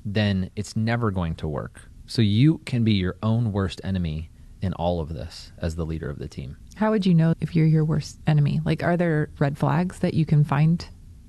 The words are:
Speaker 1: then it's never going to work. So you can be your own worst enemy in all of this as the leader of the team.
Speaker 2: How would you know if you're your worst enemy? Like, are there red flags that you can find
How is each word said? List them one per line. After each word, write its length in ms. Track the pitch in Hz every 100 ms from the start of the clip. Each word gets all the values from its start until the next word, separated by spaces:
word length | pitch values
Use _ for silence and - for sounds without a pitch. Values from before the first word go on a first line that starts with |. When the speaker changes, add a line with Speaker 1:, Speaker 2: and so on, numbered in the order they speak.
Speaker 1:
then 460 | 107 101 104 95 92 -
it's 200 | 98 113
never 340 | 110 120 113
going 240 | 95 82 82
to 120 | 80
work. 340 | 71 53 - - - -
So 160 | -
you 360 | 104 107 147 165 -
can 180 | 123
be 80 | 110
your 220 | 101 90 -
own 300 | 110 113 117
worst 280 | 98 95 -
enemy 480 | - 95 85 78 82 - - -
in 100 | 98
all 260 | - 85 85
of 120 | 78
this 400 | 73 57 - - -
as 160 | 85
the 100 | 80
leader 240 | 80 80 71
of 100 | 71
the 100 | -
team. 280 | - - - - -
Speaker 2:
How 140 | 214
would 140 | 220 185
you 80 |
know 200 | 165 165 165
if 160 | 156 160
you're 100 | 160
your 180 | 156
worst 340 | 156 156 - - -
enemy? 340 | 151 143 156
Like, 180 | 160 160
are 140 | 165 170
there 340 | 170 151 147 -
red 200 | 143 151
flags 400 | 143 143 180 -
that 140 | 180
you 100 | -
can 200 | 156 147
find 420 | 147 139 160 170 - - - -